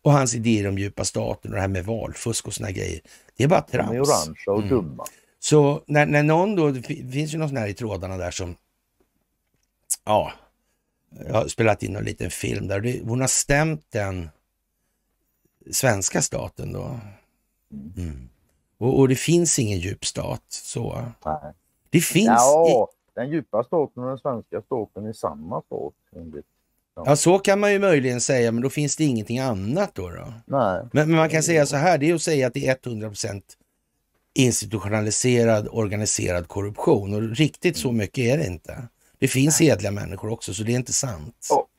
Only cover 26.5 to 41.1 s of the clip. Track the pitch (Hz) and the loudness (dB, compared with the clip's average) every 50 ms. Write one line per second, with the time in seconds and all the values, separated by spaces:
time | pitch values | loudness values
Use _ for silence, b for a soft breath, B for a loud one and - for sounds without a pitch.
26.5 | _ _ _ _ _ _ _ _ _ - 82 - 147 147 - 165 180 196 196 202 | _ _ _ _ _ _ _ _ _ -6 2 2 2 4 6 4 4 4 4 2
27.5 | 196 202 208 202 202 196 202 196 170 143 127 131 123 120 - - 139 127 117 113 | 2 4 4 2 2 4 4 4 4 4 2 0 -2 -2 0 0 2 2 2 2
28.5 | 113 117 123 135 - 151 147 139 - - 156 147 123 110 104 - 117 127 131 131 | 2 0 -2 -2 -2 -2 -2 -2 0 0 0 0 0 0 -2 -4 -4 -4 -2 -2
29.5 | 113 95 95 104 135 185 208 - _ - 98 87 82 - - - 113 113 _ - | -2 -2 -4 -2 -2 -2 -2 -4 _ -10 -10 -10 -10 -12 -14 -14 -16 -18 _ -2
30.5 | 135 135 120 98 92 90 110 120 - 135 151 156 165 160 160 160 160 160 151 165 | 0 2 2 2 0 -2 -6 -2 0 2 4 4 4 4 4 4 2 0 2 4
31.5 | 170 156 143 131 143 139 151 185 175 143 139 156 175 160 - 175 160 139 127 127 | 4 4 4 4 2 2 4 4 4 4 4 2 2 2 0 0 0 2 2 0
32.5 | - 139 139 131 131 - - 123 120 107 107 110 104 - - 107 98 98 - _ | -2 -2 0 0 0 -2 -4 -10 -8 -8 -8 -10 -8 -8 -8 -6 -6 -10 -12 _
33.5 | - _ _ _ _ _ _ _ _ _ _ _ _ _ _ _ _ - 131 123 | -20 _ _ _ _ _ _ _ _ _ _ _ _ _ _ _ _ 4 4 4
34.5 | 110 - 110 98 113 104 90 101 107 110 107 107 107 - - 127 123 120 117 113 | 4 0 -4 -4 -6 -6 -4 -2 -2 -2 0 -2 -2 0 2 2 4 4 6 4
35.5 | 113 107 110 - - 117 110 101 104 101 107 101 - - 110 95 87 87 87 - | 4 2 0 -2 -2 -2 -2 -2 -2 -2 -2 -2 -2 -2 -2 -2 -2 -4 -4 -4
36.5 | - 101 98 104 107 - - 180 156 107 101 95 101 104 110 113 113 113 156 131 | -6 -6 -6 -6 -6 -2 2 2 2 2 2 -2 -4 -2 -2 -4 0 0 0 0
37.5 | - - - 180 165 - - 131 120 113 101 92 - 135 123 117 131 160 156 92 | 0 -2 -2 -2 -2 -2 -4 -2 0 0 -2 -2 -4 -2 0 0 0 0 -2 -4
38.5 | 90 80 _ - - - 117 - _ _ _ _ _ _ 131 - - 131 135 156 | -6 -10 _ -14 -14 -14 -14 -16 _ _ _ _ _ _ -2 0 2 4 4 4
39.5 | 151 - 170 147 113 98 101 98 101 101 98 85 95 98 - 107 113 - - - | 4 6 6 4 4 4 0 -4 -4 -4 -6 -8 -8 -8 -8 -8 -8 -8 -8 -10
40.5 | 98 98 110 113 120 127 123 - - - - 131 | -6 -4 -2 -2 -2 -2 -2 -2 -4 -2 -2 -4